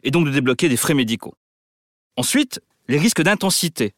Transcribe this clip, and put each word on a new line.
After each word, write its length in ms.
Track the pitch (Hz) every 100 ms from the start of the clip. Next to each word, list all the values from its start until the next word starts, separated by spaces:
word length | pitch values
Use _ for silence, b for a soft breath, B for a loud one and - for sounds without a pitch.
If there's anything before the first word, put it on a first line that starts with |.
et 80 | 135
donc 140 | 160
de 80 | 147
débloquer 360 | 139 127 123 170
des 100 | 120
frais 160 | -
médicaux. 400 | 147 113 113 - - _ _ _ _ _ _ _ -
Ensuite, 440 | - - 285 - - _ -
les 100 | 147
risques 240 | 214 -
d'intensité, 720 | 160 208 190 - 165 - 107